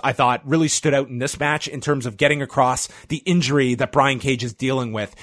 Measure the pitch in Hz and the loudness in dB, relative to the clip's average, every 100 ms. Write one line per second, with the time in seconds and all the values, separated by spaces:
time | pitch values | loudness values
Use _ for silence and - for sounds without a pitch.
0 | 131 123 127 120 139 160 156 - 156 139 | -2 2 2 0 0 0 2 0 0 0
1 | 135 123 131 - 147 151 - 135 143 147 | 0 -4 -6 -4 -2 -2 -4 -6 -2 -2
2 | 123 101 143 147 135 - 127 127 - - | -4 0 0 0 -2 2 2 2 -4 -12
3 | - 156 - 175 131 143 127 120 127 139 | -8 -6 0 2 4 2 2 0 0 2
4 | 135 131 135 127 120 107 131 131 120 110 | 2 2 -2 -2 -4 -4 -2 -2 -2 -6
5 | 104 - | -8 -10